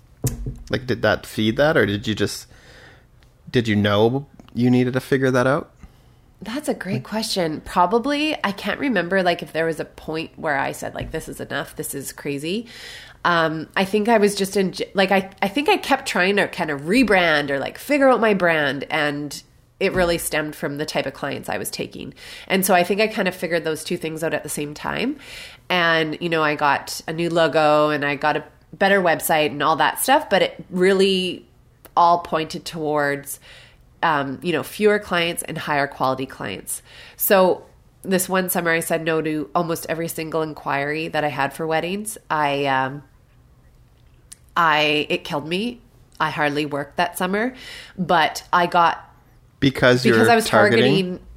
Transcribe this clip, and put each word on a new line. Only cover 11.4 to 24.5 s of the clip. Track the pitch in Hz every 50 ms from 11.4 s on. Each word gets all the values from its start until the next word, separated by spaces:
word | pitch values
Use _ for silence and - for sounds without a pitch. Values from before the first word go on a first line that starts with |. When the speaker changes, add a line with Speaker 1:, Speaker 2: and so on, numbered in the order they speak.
Speaker 2:
enough. | - - 135 139 - - -
This | - 151 - -
is | 139 127 -
crazy." | - - - 147 143 139 151 165 190 233 233 - - - - - - - - - - - -
Um, | 175 175 170 160 160 160 156 - - -
I | - 190
think | 190 214 214 208 233
I | 240
was | 208 202 208 202
just | 196 196 190 -
in | 202 190 175
j-, | - - - - -
like, | 196 196 190
I, | 202 190 190 - - -
I | - 196
think | - 285 294 403
I | 381
kept | 381 - - 277 - - -
trying | - 196 175 190 202
to | 196 165 -
kind | - - 170 156
of | 143 139
rebrand | 147 165 214 262 247 202 202 185 175 165 156 147 147 139
or, | 139 139
like, | 123 - -
figure | - - - 294 277 277 262
out | 247 208
my | 220 220
brand, | 208 180 180 170 165 156 147 135 135 139 - -
and | 147 156 147 147 143 147 147 139 - - - _ _ _ _ _ _ -
it | 190 185
really | 170 185 175 170 170
stemmed | 160 - - - 151 151 151 147
from | - 170 147 143 143
the | 151
type | 147 - 151 139
of | 135
clients | - - - 139 131 - - -
I | 95 101
was | - -
taking. | - - - - - - - 135 - - - - - - - -
And | 185 190 185
so | 208 190
I | 175 175
think | 180 202 196
I | 220 214
kind | - 226 190 180
of | 180
figured | - 185 160 175 170 156
those | 160 156 147 -
two | - 180 170
things | - 156 160 156 165
out | 156
at | 151 -
the | -
same | 151